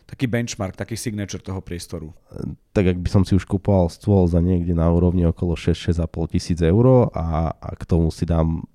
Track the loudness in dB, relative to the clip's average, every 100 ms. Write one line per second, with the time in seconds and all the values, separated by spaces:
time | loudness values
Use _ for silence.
0 | -20 -8 -4 -2 -4 -6 -8 -8 -10 -8
1 | -8 -8 -8 -10 -10 -10 -8 -12 -10 -12
2 | -14 -18 _ -12 -10 -12 _ 2 2 2
3 | 2 2 4 2 0 -4 0 2 2 -2
4 | 2 4 4 2 2 0 0 0 2 4
5 | 2 2 2 0 -2 -2 -2 -2 -2 -2
6 | -2 -4 -4 -4 -2 0 2 4 4 4
7 | 2 -2 -4 -2 -4 -6 -12 -10 -2 0
8 | 0 -2 -2 0 0 -2 -8